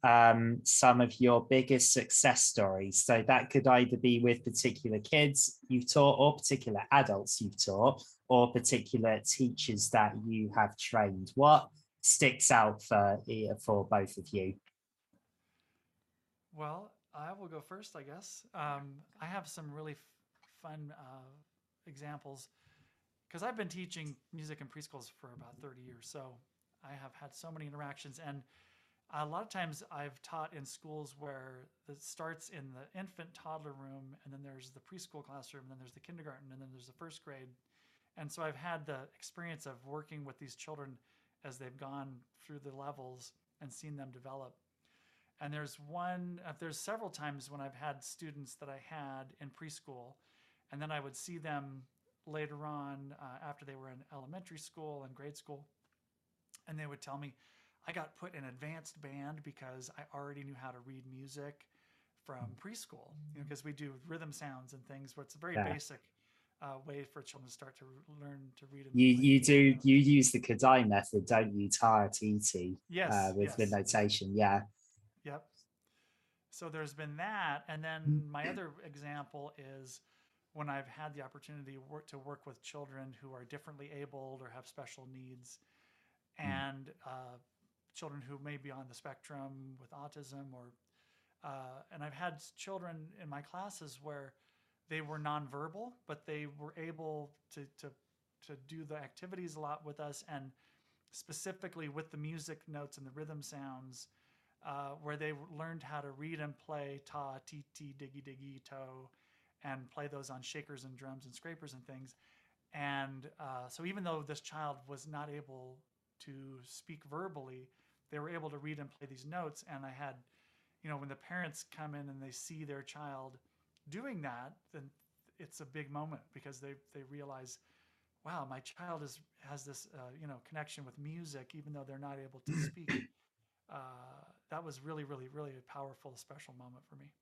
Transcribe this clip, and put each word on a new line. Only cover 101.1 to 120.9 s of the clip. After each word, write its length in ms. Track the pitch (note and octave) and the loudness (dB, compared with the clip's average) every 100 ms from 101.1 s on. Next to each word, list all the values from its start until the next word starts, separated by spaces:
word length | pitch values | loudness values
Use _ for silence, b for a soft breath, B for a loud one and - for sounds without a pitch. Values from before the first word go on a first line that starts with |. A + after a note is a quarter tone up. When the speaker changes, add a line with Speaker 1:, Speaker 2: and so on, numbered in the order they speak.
Speaker 2:
specifically 800 | - - D3+ F#3+ F#3+ F#3 E3 D3+ | -18 -12 -10 -10 -8 -10 -10 -8
with 220 | C#3+ D#3 | -8 -10
the 60 | D3+ | -8
music 520 | D3+ E3 D3 D#3 - | -8 -8 -10 -14 -12
notes 300 | D3 C#3+ - | -12 -12 -14
and 80 | C3+ | -16
the 40 | |
rhythm 300 | C3 D#3 D3+ | -12 -12 -12
sounds, 640 | C#3 C#3 C3+ C3 C3 B2 - _ _ _ _ _ | -12 -12 -12 -12 -16 -18 -20 _ _ _ _ _
uh, 260 | - C#3 C#3 | -10 -8 -8
where 220 | D3 D3 D3 | -10 -8 -4
they 140 | D3+ | -4
w-, 180 | D3 D#3+ D3+ | -6 -12 -12
learned 260 | D#3+ E3 | -10 -10
how 180 | C3+ D3 | -8 -10
to 100 | C#3+ | -10
read 280 | C3+ D3+ D#3+ | -10 -10 -8
and 160 | D3 C#3 | -8 -10
play 420 | - D3+ C#3+ C#3 | -10 -8 -8 -12
ta, 340 | - D3 C#3 C3+ - | -12 -10 -8 -10 -14
ti, 180 | D3+ C#3 | -18 -18
ti, 200 | - D3 C3+ | -16 -16 -14
diggy, 240 | C#3 C#3 | -16 -14
diggy, 400 | C#3 C3+ C#3 C3+ | -16 -16 -16 -18
toe, 460 | - C3+ C3 C3 C3 _ _ _ _ _ | -16 -14 -14 -16 -20 _ _ _ _ _
and 260 | C#3+ C3 B2+ | -10 -10 -10
play 180 | - D3 | -10 -10
those 220 | C#3+ C3+ | -10 -12
on 120 | C3 | -12
shakers 420 | B2 D#3 C#3+ C#3 | -12 -12 -12 -14
and 120 | C3 B2+ | -14 -16
drums 280 | C3+ C3+ | -16 -16
and 100 | B2+ | -16
scrapers 380 | A#2+ E3+ D#3+ D3+ | -16 -14 -14 -16
and 120 | B2+ B2 | -18 -18
things. 300 | C3 C3 _ _ _ _ _ _ | -18 -18 _ _ _ _ _ _
And, 580 | D3+ C#3+ C#3 C3+ C3+ C3+ _ | -6 -4 -4 -6 -10 -16 _
uh, 300 | C#3+ B2+ B2 | -12 -10 -12
so 160 | - | -8
even 200 | E3+ G3 | -8 -6
though 180 | F3+ D#3+ | -4 -4
this 180 | C#3+ D3 | -6 -10
child 380 | - D3+ D3+ C#3 C3 | -10 -8 -8 -8 -12
was 180 | C#3 D3+ | -16 -12
not 240 | D3 D3+ | -12 -10
able 480 | D3 C#3+ C3 B2+ C3 _ _ _ _ | -12 -14 -18 -18 -20 _ _ _ _
to 400 | - C3+ C3+ C3 | -18 -16 -16 -18
speak 420 | B2 - - D#3 | -18 -20 -16 -18
verbally, 640 | C#3+ D3+ F#3+ D3 C3 C3 B2+ _ _ _ _ | -10 -8 -8 -10 -14 -16 -18 _ _ _ _
they 80 | D3 | -8
were 100 | D3+ | -6
able 200 | E3+ D#3 | -6 -8
to 80 | C#3+ | -8
read 200 | D3+ D3+ | -10 -10
and 120 | C#3 | -12
play 160 | _ C#3 | _ -16
these 160 | C3 C3+ | -16 -10
notes. 380 | F3 D#3+ D3 - | -6 -6 -10 -14
And 160 | C#3 | -14
I 60 | C3+ | -12
had, 320 | C3 C#3+ C3 _ _ _ _ _ _ | -12 -12 -12 _ _ _ _ _ _
you 80 | D#3 | -8